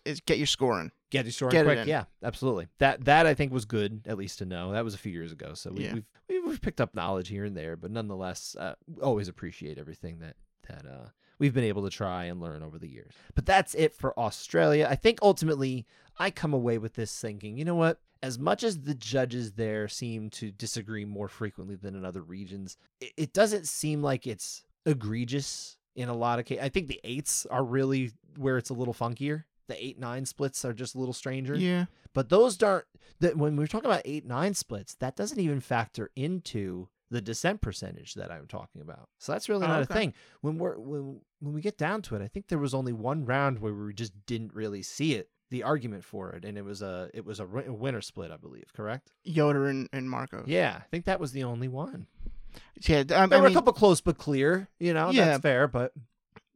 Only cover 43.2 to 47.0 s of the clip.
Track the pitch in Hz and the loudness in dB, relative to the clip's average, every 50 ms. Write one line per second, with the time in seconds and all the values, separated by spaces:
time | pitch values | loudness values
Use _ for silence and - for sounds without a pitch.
43.2 | 139 117 127 139 139 139 127 107 110 107 104 101 104 104 101 110 117 104 92 104 | -2 0 0 2 2 2 0 0 -2 -4 -4 -4 -6 -8 -6 -6 -8 -8 -10 -12
44.2 | - - 120 113 113 101 - 107 110 104 101 98 87 - - - 147 160 131 101 | -8 -6 -4 -4 -4 -6 -8 -6 -6 -4 -4 -6 -8 -8 -4 0 0 2 2 0
45.2 | - _ _ _ _ - 127 123 107 131 156 143 117 117 104 95 - - - 101 | -2 _ _ _ _ -8 -6 -4 0 0 0 0 0 -4 -8 -8 -12 -12 -10 -10
46.2 | 92 92 87 90 87 104 101 104 98 101 104 95 104 95 90 90 | -10 -10 -10 -12 -12 -10 -10 -10 -10 -10 -10 -8 -6 -6 -6 -6